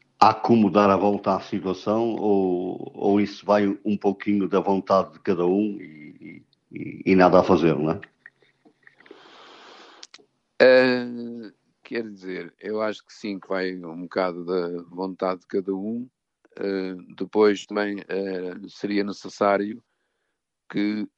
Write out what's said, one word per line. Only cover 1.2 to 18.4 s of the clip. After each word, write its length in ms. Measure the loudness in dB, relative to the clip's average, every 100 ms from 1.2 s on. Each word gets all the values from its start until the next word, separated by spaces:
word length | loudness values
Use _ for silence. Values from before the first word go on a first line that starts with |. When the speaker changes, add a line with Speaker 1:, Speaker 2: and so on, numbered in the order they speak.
| -2 -2
Speaker 1:
à 40 |
situação 760 | -4 -6 -6 -6 -2 -2 -2 -2
ou, 760 | 0 2 2 0 -4 -8 -12
ou 280 | -4 2 2
isso 240 | 2 -4 2
vai 220 | 2 2 -2
um 140 | -4 -2
pouquinho 500 | -2 -2 -2 -2 0
da 120 | 0
vontade 540 | 0 -2 2 0 0
de 60 | -6
cada 260 | -4 -2 0
um 320 | 0 0 -6
e, 640 | -14 -18 -20 -20 -20 -20 -20 _ _
e, 300 | -14 -14 -8 2
e 100 | 4
nada 240 | 6 6
a 40 |
fazer, 320 | 6 4 4 0
não 160 | -2
é? 100 | -4 -8 _ -20 _ _ _ _ _ _ _ _ -20 -20 -20 -20 -20 -20 -20 -20 -20 -20 -20 _ _ _ _
Speaker 2:
Eh, 920 | 8 8 6 2 -4 -10 -12 -12 -16 -20 _ _
quer 260 | -10 -8 -8
dizer, 440 | -12 -12 -10 -12 -14
eu 220 | -10 -6
acho 240 | -4 -6 _
que 80 |
sim, 260 | -14 -10 -10
que 80 | -6
vai 280 | -4 -4 -6
um 280 | -12 -12
bocado 420 | -8 -4 -4 -4 -6
da 360 | -4 -4 -8 -12
vontade 520 | -8 -8 -4 -6 -6
de 60 | -6
cada 260 | -6 -4
um. 340 | -6 -6 -8 -10 _ _ _ _ -10
Eh, 380 | -6 -6 -6 -10 -16 -12
depois 480 | -4 2 4 2 -4
também, 380 | -4 -4 -6 -8
eh, 480 | -6 -6 -6